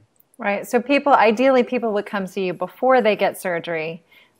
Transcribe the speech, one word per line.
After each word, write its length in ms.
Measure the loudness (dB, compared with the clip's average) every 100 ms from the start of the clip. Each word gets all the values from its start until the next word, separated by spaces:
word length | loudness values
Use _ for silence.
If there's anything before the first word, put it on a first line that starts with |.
| -12 _ _ -8
Right. 300 | -6 -6 -2
So 140 | -4
people, 320 | 0 0 4
ideally, 500 | 4 4 4 2 2
people 300 | 0 -2 -2
would 120 | -4 -4
come 220 | -6 -6
see 180 | -6 -6
you 80 |
before 480 | -6 -10 -4 2 4
they 140 | 4 2
get 260 | -2 -2
surgery. 640 | -6 -6 -6 -6 -8 -10 _ _ _